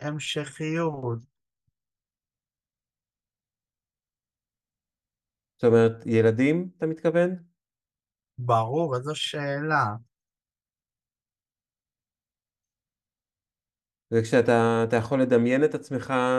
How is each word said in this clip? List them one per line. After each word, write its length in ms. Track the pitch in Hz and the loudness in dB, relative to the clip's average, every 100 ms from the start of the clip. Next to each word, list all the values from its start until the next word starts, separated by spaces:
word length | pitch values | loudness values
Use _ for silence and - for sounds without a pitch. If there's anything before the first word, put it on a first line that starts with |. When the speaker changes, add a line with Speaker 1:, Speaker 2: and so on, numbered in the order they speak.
Speaker 1:
המשכיות. 1160 | 147 151 - 151 143 - 156 160 165 143 123 113 117 _ _ _ _ _ _ _ _ _ _ _ _ _ _ _ _ _ _ _ _ _ _ _ _ _ _ _ _ _ _ _ _ _ _ _ _ _ _ _ _ _ _ - | -8 -8 -8 -8 -8 -8 -6 -4 -4 -4 -6 -8 -10 _ _ _ _ _ _ _ _ _ _ _ _ _ _ _ _ _ _ _ _ _ _ _ _ _ _ _ _ _ _ _ _ _ _ _ _ _ _ _ _ _ _ 0
Speaker 2:
זאת 80 | |
אומרת, 420 | 120 117 113 113 120 | 4 6 4 0 0
ילדים, 640 | 113 113 110 131 165 180 - | 2 4 4 2 0 -4 -6
אתה 80 | 160 | -6
מתכוון? 640 | 160 170 170 180 180 - _ _ _ _ _ _ _ _ - | -2 0 2 0 -2 -14 _ _ _ _ _ _ _ _ -8
Speaker 1:
ברור, 560 | 123 113 113 147 165 123 | 0 0 0 -2 -2 -4
איזו 200 | 143 151 | -6 -8
שאלה. 680 | - 151 143 139 156 151 110 113 120 _ _ _ _ _ _ _ _ _ _ _ _ _ _ _ _ _ _ _ _ _ _ _ _ _ _ _ _ _ _ _ _ _ _ _ _ _ _ _ - | -8 -6 -6 -6 -2 0 -2 -6 -14 _ _ _ _ _ _ _ _ _ _ _ _ _ _ _ _ _ _ _ _ _ _ _ _ _ _ _ _ _ _ _ _ _ _ _ _ _ _ _ -2
Speaker 2:
וכשאתה, 720 | 117 110 127 120 117 113 113 113 | -2 2 2 4 4 4 2 0
אתה 80 | 120 | 0
יכול 260 | 110 135 | 0 0
לדמיין 420 | 127 120 120 131 151 | 2 2 2 2 0
את 80 | - | -2
עצמך 380 | - 131 - 131 127 | -8 -8 -4 -2 0